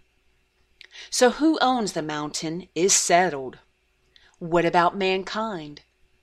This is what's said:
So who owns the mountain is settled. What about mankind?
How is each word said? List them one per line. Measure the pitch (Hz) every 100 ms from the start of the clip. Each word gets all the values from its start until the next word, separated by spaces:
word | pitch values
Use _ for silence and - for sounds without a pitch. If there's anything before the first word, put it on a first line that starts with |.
| _ _ _ _ _ _ _ _ - - -
So | - 247
who | 233 302 311
owns | 254 254 202
the | 170
mountain | 156 151 151 - 160 165 180 -
is | 185
settled. | - - 175 185 147 131 - _ _ _ _ _ _ _ _
What | 175 170
about | 165 175 170 196
mankind? | 190 190 185 208 220 190 151 147 _ _ _ _